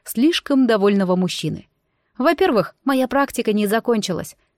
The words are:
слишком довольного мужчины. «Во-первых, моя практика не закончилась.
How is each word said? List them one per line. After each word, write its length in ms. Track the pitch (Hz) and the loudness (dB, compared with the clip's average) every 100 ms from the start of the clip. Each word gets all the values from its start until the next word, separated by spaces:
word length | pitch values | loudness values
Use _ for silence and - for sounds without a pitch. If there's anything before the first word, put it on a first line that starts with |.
слишком 640 | - - 294 349 - 277 247 | -10 0 2 0 0 2 4
довольного 480 | 226 202 202 185 185 | 4 2 2 2 0
мужчины. 520 | 180 - 156 - - _ _ _ _ - | -2 -4 -6 -8 -12 _ _ _ _ -2
«Во-первых, 580 | 269 339 381 226 170 - | 0 2 2 2 -2 -6
моя 240 | 262 269 254 | -4 -2 0
практика 460 | 277 269 - 226 | 0 -2 -2 -2
не 140 | 214 208 | 0 0
закончилась. 680 | 220 - 226 196 170 151 - _ | -2 0 -2 -2 -6 -10 -16 _